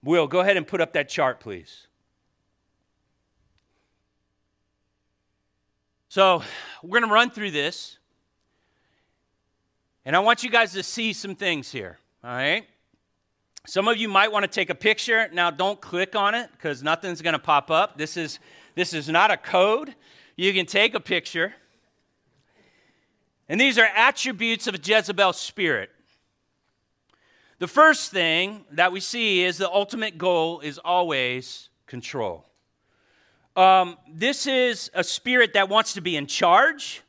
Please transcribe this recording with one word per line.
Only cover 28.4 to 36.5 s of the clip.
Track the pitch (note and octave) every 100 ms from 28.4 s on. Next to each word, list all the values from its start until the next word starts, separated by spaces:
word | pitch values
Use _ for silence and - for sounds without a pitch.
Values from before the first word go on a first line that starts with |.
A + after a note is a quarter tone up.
| F#3 G#3 -
that | D3 F3+
we | F#3
see | - A#3+ A3+ F#3
is | F3+ E3
the | F#3+
ultimate | F#3+ G3+ A#3 A3 E3
goal | F3+ F3 D#3+ E3
is | D3 C3+
always | E3 F3+ F3 C#3 B2+ B2+ B2+ - - _ _
control. | B2+ A#2+ C#3 G#2+ E2 _ _ _ _ _ _ _ _ _ _ _
Um, | - F#3+ F#3+ F3+ E3+ _
this | D#3+ A3+ C4+ C#4
is | C4 B3+ A3 -
a | F3+
spirit | F3 - A#3+ B3+ A3+
that | G#3 G3
wants | G#3 A3
to | -
be | F3 D#3+
in | C#3+
charge. | - F3+